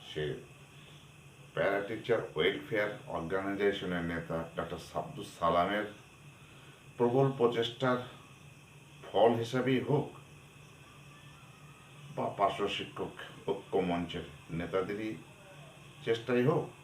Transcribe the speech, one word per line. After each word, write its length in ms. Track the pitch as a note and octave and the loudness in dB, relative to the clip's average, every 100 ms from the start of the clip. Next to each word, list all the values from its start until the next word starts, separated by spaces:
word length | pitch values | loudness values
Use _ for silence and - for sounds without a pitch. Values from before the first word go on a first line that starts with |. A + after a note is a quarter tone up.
| - | -10
সে 140 | D#2 D2+ - - - - - - - - - - - - | -6 -4 -6 -12 -20 -20 -20 -20 -20 -20 -20 -20 -20 -12
প্যারা 260 | - F2 G2+ G2+ | -2 0 0 -2
টিচার 320 | A2 - A2+ - | -8 0 0 0
ওয়েলফেয়ার 560 | - F#2+ G2+ - A2 G#2 - - E2+ | 0 0 0 -2 -2 -2 -4 -8 -6
অর্গানাইজেশনের 880 | E2 F#2+ G2 G2 G2+ F#2+ F#2+ F2 E2 | -2 -2 -2 2 2 2 -2 -2 -2
নেতা 240 | E2+ E2 E2 E2 - | -4 -4 -4 -4 -6
ডক্টর 240 | E2+ E2 - | -6 -6 -6
সাবদুস 380 | D#2 - - G2 - | -6 -6 -8 -12 -2
সালামের 480 | - F2 F#2 G#2 G#2 - - - - - - - - - - - | 2 4 4 2 -2 -8 -20 -20 -20 -20 -20 -20 -20 -20 -20 0
প্রবল 280 | A#2+ B2+ C#3 C3+ | 2 6 4 4
প্রচেষ্টার 600 | A#2+ A2+ A#2 - C3 B2 - - - - - - - - - - - | 2 4 -2 0 0 0 -2 -14 -20 -20 -20 -20 -20 -20 -20 -18 -4
ফল 240 | G2 A2+ A#2 | 6 6 6
হিসাবেই 380 | A2+ B2+ B2 C3 - | 0 0 2 2 4
হোক, 200 | D3 - - - - - - - - - - - - - - - - - - - - - | 2 2 -8 -20 -20 -20 -20 -20 -20 -20 -20 -20 -20 -20 -20 -20 -20 -20 -20 -20 -20 -14
বা 120 | - A#2 G#2+ | -6 -6 2
পার্শ্ব 280 | G2 F#2+ G2 - | 0 2 -2 -2
শিক্ষক 360 | G2 - F#2+ - - - - | -6 -6 -8 -8 -16 -10 -4
ঐক্য 240 | G2 - G2 F#2 | -4 0 0 2
মঞ্চের 380 | F2 E2+ - - - - E2 | 0 -2 -6 -10 -14 -8 -6
নেতাদেরই 520 | E2+ F#2 F#2 G2+ A2 A2+ - - - - - - - - - | -2 0 0 -2 -4 -6 -12 -20 -20 -20 -20 -20 -20 -12 -2
চেষ্টাই 360 | A2+ - A#2+ B2 | -2 2 4 6
হোক 160 | D3+ - - | 4 0 -10